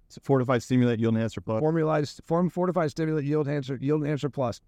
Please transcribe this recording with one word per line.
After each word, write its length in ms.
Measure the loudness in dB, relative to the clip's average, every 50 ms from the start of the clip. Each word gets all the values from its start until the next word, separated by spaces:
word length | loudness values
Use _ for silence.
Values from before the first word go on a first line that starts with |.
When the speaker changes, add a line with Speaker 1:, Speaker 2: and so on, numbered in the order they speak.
| _
Speaker 1:
It's 80 | _ -20
a 60 | -10
fortified 420 | 0 2 2 2 4 2 0 0 2
stimulant, 380 | 2 2 4 4 4 2 2
Yield 140 | 2 2 2
Enhancer 260 | 0 0 -2 -6 -8
Plus. 180 | -6 -4 -2 0
Speaker 2:
Formalized, 600 | 0 0 2 0 0 0 0 0 -2 -4 -8 -14 -6
form, 260 | -2 0 0 0 0
fortified 400 | 0 -2 -2 0 0 0 -2 0
stimulant, 340 | -2 -2 -2 0 0 -2 -2
Yield 200 | 0 0 0 0
Enhancer, 320 | -2 -2 -4 -4 -6 -8 -4
Yield 220 | -2 0 0 0 0
Enhancer 260 | -2 -2 -2 -4 -4
Plus. 320 | -2 -2 -4 -4 -4 -8 _